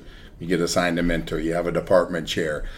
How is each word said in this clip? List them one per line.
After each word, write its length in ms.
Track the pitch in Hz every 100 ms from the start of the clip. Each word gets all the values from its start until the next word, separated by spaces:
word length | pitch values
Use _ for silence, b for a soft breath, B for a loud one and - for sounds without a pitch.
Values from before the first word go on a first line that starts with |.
| B B B B
You 80 | 85
get 120 | 90
assigned 380 | 85 95 87 85
a 40 |
mentor. 360 | 87 82 82 80
You 140 | 80 85
have 120 | 87
a 40 |
department 560 | 85 - 95 82 87 76
chair. 360 | - 80 73 -